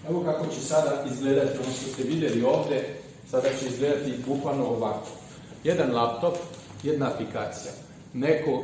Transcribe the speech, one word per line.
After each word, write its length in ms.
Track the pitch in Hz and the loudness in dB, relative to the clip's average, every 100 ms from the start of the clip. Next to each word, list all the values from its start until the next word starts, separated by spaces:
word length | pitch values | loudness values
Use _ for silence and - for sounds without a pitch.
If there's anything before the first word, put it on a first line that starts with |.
| - | -4
Evo 140 | 175 | 0
kako 240 | 156 156 160 | 0 0 -2
će 80 | 123 | -4
sada 440 | - 156 143 139 131 | 2 2 4 0 -2
izgledati 460 | 123 135 135 - - | -2 4 4 4 0
ono 160 | 127 | -2
što 200 | 131 - | -4 -6
ste 100 | - | -4
videli 400 | 123 165 151 117 | 0 2 2 4
ovde, 400 | 120 - - - - - - - - | 4 4 2 0 -2 -8 -12 -18 -2
sada 160 | 131 135 135 | 2 2 0
će 60 | 131 | -2
izgledati 460 | 120 143 143 139 120 127 | 0 2 2 0 -2 -2
bukvalno 380 | 139 147 139 120 | 0 0 0 0
ovako. 420 | 117 110 104 - - - - - - | 2 0 -2 -6 -12 -16 -16 -16 -2
Jedan 320 | 151 170 139 117 | 2 4 2 4
laptop, 420 | 117 - 170 - - - - - | 2 2 0 0 -6 -12 -14 -6
jedna 240 | 139 147 127 | -2 0 0
aplikacija. 640 | 107 107 117 101 - - - - - - | -2 -4 -4 -4 -6 -10 -12 -16 -20 -12
Neko 500 | 123 143 156 156 127 | -2 2 2 2 0